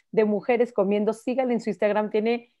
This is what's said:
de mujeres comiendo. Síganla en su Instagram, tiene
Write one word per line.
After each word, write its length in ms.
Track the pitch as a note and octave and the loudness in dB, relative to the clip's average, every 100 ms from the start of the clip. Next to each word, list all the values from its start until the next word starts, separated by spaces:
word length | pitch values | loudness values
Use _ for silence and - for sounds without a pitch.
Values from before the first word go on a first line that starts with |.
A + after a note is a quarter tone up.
| _ | _
de 140 | G#3+ G#3+ | 0 2
mujeres 480 | G#3 - A#3 A#3+ | 0 0 0 0
comiendo. 400 | - F#3+ G#3 G#3 | 0 0 2 0
Síganla 400 | A3 - B3+ B3+ | -4 -4 -2 -2
en 80 | A#3 | -2
su 80 | A3+ | -4
Instagram, 400 | F#3+ G#3 G#3 G#3 | -2 0 0 0
tiene 440 | G#3+ A3+ A#3 - _ | -2 0 -4 -6 _